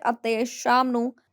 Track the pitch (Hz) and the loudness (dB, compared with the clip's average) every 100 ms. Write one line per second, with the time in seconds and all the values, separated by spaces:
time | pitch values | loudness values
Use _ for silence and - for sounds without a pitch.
0 | - 233 226 220 240 - - 254 254 240 | 0 -2 -2 -2 -2 -2 2 2 2 0
1 | 247 - _ | -2 -6 _